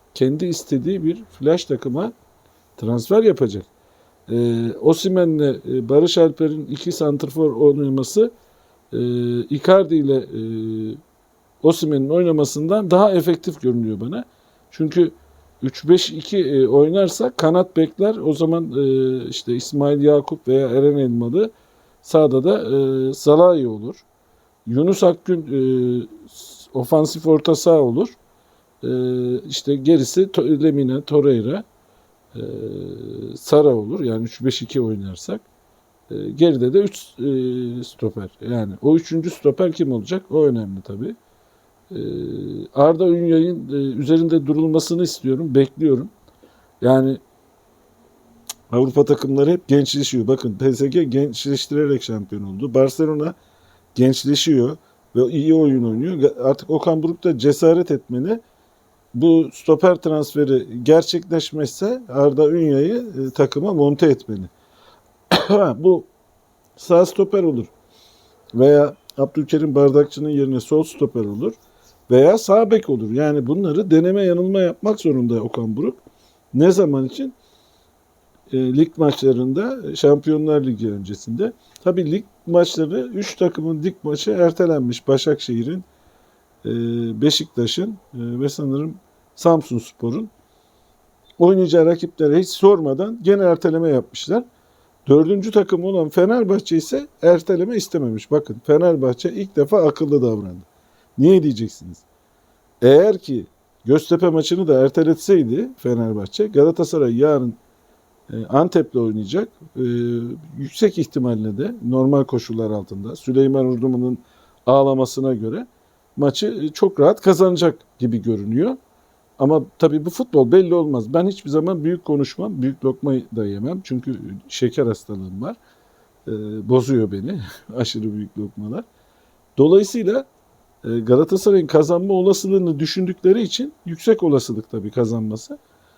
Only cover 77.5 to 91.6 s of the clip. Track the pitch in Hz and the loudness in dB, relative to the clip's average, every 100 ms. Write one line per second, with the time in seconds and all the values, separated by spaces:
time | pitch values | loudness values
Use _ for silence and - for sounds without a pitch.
77.5 | _ _ _ _ _ _ _ _ _ - | _ _ _ _ _ _ _ _ _ -6
78.5 | 131 127 131 165 - 151 - 135 123 127 | -4 0 2 2 2 0 2 2 2 0
79.5 | 139 233 262 190 - 147 147 156 151 156 | -2 -4 -6 -10 0 4 4 2 0 2
80.5 | 151 131 113 113 101 95 101 - 117 220 | 0 0 -4 -4 -6 -10 -12 -8 -6 -6
81.5 | - _ _ 180 180 156 185 - _ - | -8 _ _ -2 -2 -2 -4 -6 _ 0
82.5 | 175 175 - 151 208 247 202 202 - 180 | 2 2 0 -4 -4 -6 -8 -8 -2 -2
83.5 | - 160 156 135 - 151 147 170 196 170 | -2 -6 -4 -6 -6 -8 -6 -4 2 0
84.5 | 165 170 151 123 120 - 135 160 143 - | 0 -2 -2 -2 -4 0 0 0 -4 -4
85.5 | 117 117 185 - _ _ _ _ _ _ | -6 -6 -8 -12 _ _ _ _ _ _
86.5 | _ 110 117 117 117 117 110 147 - 156 | _ -8 -6 -4 -4 -6 -2 0 0 -6
87.5 | - 117 - 202 202 _ 123 117 120 139 | -4 -4 -4 -6 -8 _ -12 -8 -4 -6
88.5 | 139 143 135 160 190 _ _ _ - 175 | -4 -4 -4 -6 -10 _ _ _ -2 2
89.5 | 165 - 120 - - 117 127 220 _ _ | 2 0 -6 -8 -10 -6 -6 -8 _ _
90.5 | _ _ _ _ _ _ _ _ - 175 | _ _ _ _ _ _ _ _ 2 4
91.5 | 190 | 4